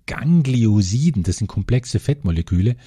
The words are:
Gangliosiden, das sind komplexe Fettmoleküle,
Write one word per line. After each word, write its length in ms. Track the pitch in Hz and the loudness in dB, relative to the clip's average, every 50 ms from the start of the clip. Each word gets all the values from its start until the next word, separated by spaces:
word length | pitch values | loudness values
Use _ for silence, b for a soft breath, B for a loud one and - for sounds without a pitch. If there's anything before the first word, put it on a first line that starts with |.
| _ | _
Gangliosiden, 1160 | - - - 127 151 170 170 143 135 127 123 113 110 104 104 98 92 101 123 147 170 143 101 85 | -12 -10 -4 0 2 2 2 2 2 0 2 2 4 4 2 2 2 0 0 0 0 0 0 -2
das 140 | 95 90 | -2 -2
sind 100 | - 110 | -2 -4
komplexe 540 | 92 - - 101 - 120 123 - - - 107 | -4 -4 -6 -2 0 0 0 0 -2 -4 -2
Fettmoleküle, 760 | - - 143 - - 90 82 82 82 - 90 87 95 113 123 B B | -2 -2 -2 -2 -2 -2 -2 -2 -2 0 0 0 2 0 -2 B B